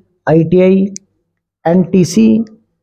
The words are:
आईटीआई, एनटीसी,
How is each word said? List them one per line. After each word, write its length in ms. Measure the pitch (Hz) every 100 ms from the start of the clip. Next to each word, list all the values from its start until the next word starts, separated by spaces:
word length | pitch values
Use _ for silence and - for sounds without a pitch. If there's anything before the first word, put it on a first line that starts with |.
| _ _ -
आईटीआई, 560 | 160 165 185 185 190 196 - _ _ _ _ _ _ 160
एनटीसी, 800 | 185 175 190 175 220 220 220 - - _ _